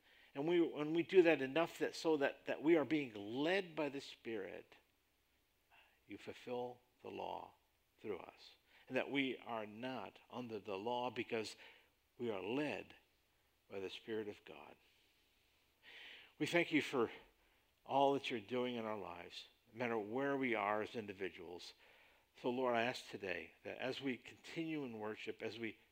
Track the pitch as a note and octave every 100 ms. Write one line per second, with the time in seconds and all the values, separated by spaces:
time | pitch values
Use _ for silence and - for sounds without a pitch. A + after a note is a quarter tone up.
0 | _ - - C#3 D3+ F3 D#3 A#2+ D3+ E3
1 | D#3+ F#3+ E3+ D3+ C3+ C#3+ E3+ - D3+ -
2 | E3 D#3 C#3 - - F#2 C#3+ E3 B2 D#3
3 | C3+ G#2+ G#2 A#2+ D#3 F#3+ F3+ D#3 D3 C#3
4 | - - A#2 A2 F#2 F2+ - - _ _
5 | _ _ _ _ _ _ _ - - _
6 | - G2+ - G2 - B2 B2 B2 _ _
7 | G2+ G2 F2+ F2 F2 - _ _ _ _
8 | A2+ F2+ - - - - _ - - B2+
9 | F2 C#3 C3 A2 G#2+ A2+ G#2+ G#2 B2+ B2+
10 | G2 - - A2+ B2 G#2+ G2 F#2+ A2 B2
11 | B2 A#2 A2+ A#2 G#2 - - - _ _
12 | _ - A#2+ G2 F#2 C3 D3 F#2+ F2 -
13 | _ _ _ _ _ _ _ G2+ F#2+ -
14 | - A2 G#2 G2 - D2+ D2+ - _ _
15 | _ _ _ _ _ _ _ _ - -
16 | - - - - D3 E3+ E3+ D#3 - C3+
17 | A2 - - _ _ _ _ _ - C3+
18 | C#3 C#3 - B2 G#2 B2 B2 A#2+ A2 G#2+
19 | F2 F2 F2 - - _ _ A2+ B2 A#2
20 | G#2 A#2+ C#3 C#3 C3 A2 G2+ G#2+ G#2 A#2+
21 | G#2 F#2+ F#2 F2 E2 F2 - - - -
22 | - - _ - C3 B2 C3 A#2 A#2 B2
23 | - G#2 G2 F2 E2 - G2+ G2+ A#2+ C3
24 | C3+ A#2 - A2 - E3 D#3+ D#3 C3+ A2
25 | G#2+ G#2+ - - A2+ A2 A2+ - _